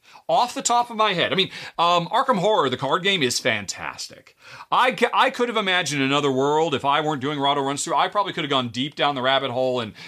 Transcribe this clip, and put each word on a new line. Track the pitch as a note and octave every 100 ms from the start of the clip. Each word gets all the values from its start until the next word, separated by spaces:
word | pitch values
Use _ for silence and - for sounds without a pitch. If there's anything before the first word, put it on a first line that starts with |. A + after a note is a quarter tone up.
| _ - -
off | E3+ A#3+ C#4
the |
top | C4+ A#3+ A#3
of | A3
my | G#3+
head, | F3+ A#2
I | F3
mean, | F#3 - - -
um, | E3+ F3 E3+
Arkham | A3+ C4 A3
Horror, | F#3+ G#3+ C#3
the | A#2+
card | C3+ E3+
game, | F#3 G3
is | D3 -
fantastic. | C3+ G#2+ G2 - D#2 - - - - _ - - -
I | F#3 B3+
ca-, | G3 A#3
I | F#3+ A#3+
could | - B3
have | A#3
imagined | G3 F3+ D#3 C#3+
another | C3+ C#3+ C#3+
world | C3 C#3 D3+ D#3+
if | C3+
I | C#3 D3
weren't | D3+ D3+
doing | C3 D3+
Rahdo | C#3 C#3+
Runs | C3+ C#3+ -
Through. | D3
I | F#3
probably | G#3 F#3+
could | -
have | D3+
gone | C#3 B2
deep | A#2+ C#3+ C#3
down | D3
the | C#3
rabbit | B2 C3+ C#3
hole | B2 C3 B2+
and | A2 -